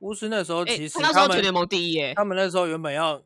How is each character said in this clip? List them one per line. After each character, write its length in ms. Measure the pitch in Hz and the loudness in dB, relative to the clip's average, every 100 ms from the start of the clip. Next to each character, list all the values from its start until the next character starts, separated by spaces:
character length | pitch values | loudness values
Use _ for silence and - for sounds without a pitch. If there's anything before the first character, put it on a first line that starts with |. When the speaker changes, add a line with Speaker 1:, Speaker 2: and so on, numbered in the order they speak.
Speaker 1:
巫 120 | 196 | -10
师 160 | 208 214 | -8 -4
那 140 | 220 | -2
时 80 | 165 | -2
候 140 | 170 | -2
其 240 | 175 233 151 | -2 -2 -4
实 60 | |
他 40 | 330 | -2
们， 100 | 302 | 2
Speaker 2:
欸， 40 | |
他 0 | |
那 0 | |
时 160 | 190 190 | 6 6
候 40 | |
全 100 | 180 | 4
联 120 | 190 | 2
盟 100 | 180 175 | 0 0
第 200 | 190 170 | 0 0
一 40 | |
耶。 200 | 160 139 202 | 0 -2 -2
Speaker 1:
他 80 | |
们 120 | 208 185 | -2 0
那 140 | 190 | 0
时 60 | 180 | 0
候 100 | 175 | 0
原 160 | 160 | -2
本 100 | 160 | -4
要， 300 | 143 160 147 | -2 -2 -2